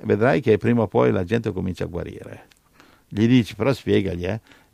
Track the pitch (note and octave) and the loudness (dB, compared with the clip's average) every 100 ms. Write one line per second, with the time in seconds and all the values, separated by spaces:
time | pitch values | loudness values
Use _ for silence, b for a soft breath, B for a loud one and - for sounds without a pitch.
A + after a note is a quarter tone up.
0 | G#2 G#2 B2 D#3+ A#2+ G#2 A#2+ A#2+ G#2 B2 | -2 2 2 2 2 2 2 0 0 2
1 | B2 G2+ F2+ A2+ A2+ F#2 F#2 E2+ E2+ F2 | 2 0 -2 -4 -4 -4 -6 -6 -8 -8
2 | E2+ - - - - _ _ b b b | -10 -12 -16 -20 -20 _ _ b b b
3 | _ G2+ A2+ B2+ G2+ G#2 B2 - - G#2 | _ 0 4 4 2 0 -2 -2 0 0
4 | F#2 F2 F2+ A2 b b b | 0 -4 -4 -6 b b b